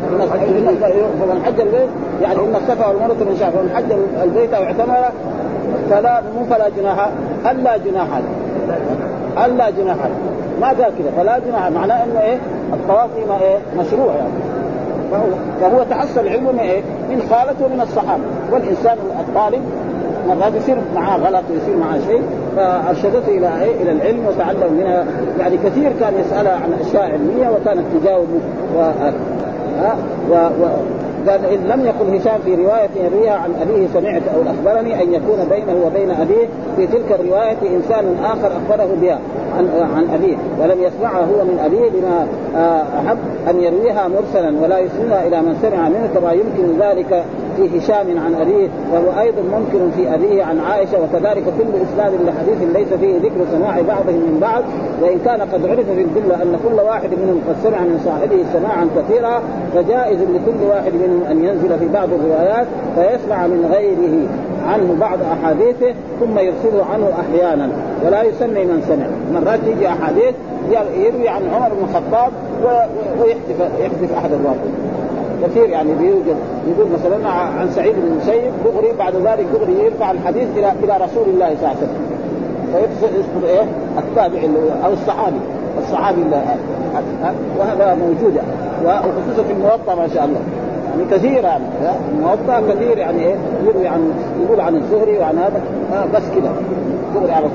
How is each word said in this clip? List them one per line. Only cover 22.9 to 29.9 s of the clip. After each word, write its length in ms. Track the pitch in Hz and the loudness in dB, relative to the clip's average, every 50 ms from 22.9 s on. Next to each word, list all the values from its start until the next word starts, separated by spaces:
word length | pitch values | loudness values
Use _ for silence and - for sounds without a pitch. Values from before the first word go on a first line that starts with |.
| 180 - - 202 - 247 - 427 202 | 0 0 0 0 0 2 2 2 2
إلى 260 | 180 180 170 160 - 185 | 2 2 0 0 0 0
إيه؟ 180 | 233 - - | 0 0 0
إلى 100 | 175 175 | 0 0
العلم 340 | 156 156 - 202 233 240 226 | 0 2 2 0 0 0 0
وتعلم 460 | 208 175 - 170 175 196 190 185 165 156 | 0 0 0 0 0 0 0 0 2 2
منها. 320 | 165 196 185 180 180 165 - - - - - - 180 | 2 2 2 2 0 0 -2 -4 -4 -4 -2 -2 0
يعني 180 | - 180 185 | 0 0 2
كثير 340 | 170 - 196 - 262 294 277 233 - | 2 2 2 2 2 2 2 2 2
كان 140 | 226 208 190 190 180 | 0 0 0 0 0
يسألها 300 | - - 202 208 190 185 | 0 0 0 2 2 0
عن 180 | 175 170 170 165 170 160 | 0 0 -2 -2 -2 0
أشياء 160 | - 220 208 196 | 0 2 2 2
علمية 460 | 165 156 151 151 170 214 247 254 233 | 0 0 0 0 0 2 2 2 2
وكانت 340 | 220 196 - 214 196 180 156 - 165 160 | 2 2 2 0 0 0 0 0 0 2
تجاوبه. 380 | 156 196 190 180 170 165 170 170 - - - - - - - | 2 2 2 2 2 0 -2 -2 -2 -4 -6 -6 -4 -2 0
و-، 140 | 165 165 160 143 - 139 143 - 127 123 - - - 98 - - - - - 147 151 | 2 2 2 0 0 0 -2 -2 -2 -4 -4 -6 -6 -6 -6 -6 -6 -6 -4 -2 0
ها؟ 140 | 180 214 | 0 0